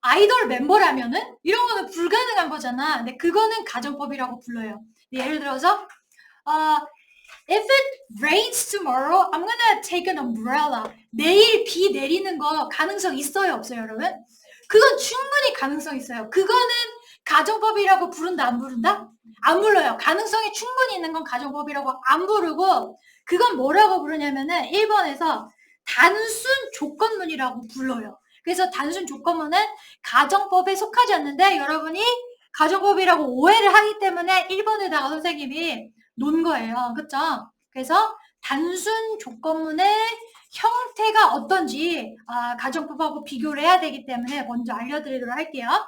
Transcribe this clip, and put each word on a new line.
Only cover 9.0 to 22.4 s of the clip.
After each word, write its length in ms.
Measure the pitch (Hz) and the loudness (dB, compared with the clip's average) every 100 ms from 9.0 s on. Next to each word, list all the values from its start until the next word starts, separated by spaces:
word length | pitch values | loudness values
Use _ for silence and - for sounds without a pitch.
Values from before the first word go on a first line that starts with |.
| 269 359 - | 2 2 2
I'm 140 | 311 370 | 0 -4
gonna 360 | 466 466 415 | 0 2 2
take 260 | - 349 381 | 0 -4 -4
an 120 | 320 | -4
umbrella." 640 | 254 220 226 277 294 247 220 - _ | -4 -6 -2 0 0 -2 -6 -14 _
내일 520 | 226 311 381 453 440 | -2 4 8 8 6
비 280 | - 339 392 | 0 0 0
내리는 460 | 277 277 349 392 330 | 0 -2 -2 -2 -4
거 320 | 294 311 285 | -2 -2 -4
가능성 480 | - 330 403 370 269 | -2 -2 -2 -4 -4
있어요, 380 | 285 381 381 247 | -4 -2 0 -2
없어요, 260 | 220 240 | -6 -10
여러분? 320 | 220 220 330 - - _ _ - _ | -10 -4 -6 -6 -18 _ _ -20 _
그건 280 | 415 523 - | 6 8 6
충분히 560 | - 494 539 571 554 | -2 -4 -2 0 0
가능성 440 | - 269 302 311 269 | -2 -4 -4 -6 -10
있어요. 320 | - 240 220 | -8 -10 -4
그거는 400 | 370 392 480 494 480 466 466 _ - - | 0 2 4 2 0 -4 -8 _ -18 2
가정법이라고 840 | 302 320 427 427 427 392 381 359 | 2 4 0 0 2 4 4 2
부른다, 340 | - 330 359 254 | -6 -6 -2 -2
안 140 | 240 | -2
부른다? 500 | 262 254 233 415 - _ _ - | -6 -2 -2 -2 -6 _ _ -2
안 180 | 269 349 | 2 4
불러요. 380 | 427 403 285 226 | 6 4 4 0
가능성이 540 | - 339 440 440 440 | 0 0 0 -2 -2
충분히 420 | 427 453 508 508 392 | -6 -6 0 0 -2
있는 160 | 320 | -6
건 120 | 320 277 | -8 -6
가정법이라고 680 | 247 285 285 294 285 277 254 262 | -6 -6 -8 -6 -6 -4 -4 2
안 180 | 302 381 | 2 2
부르고, 680 | 427 | 0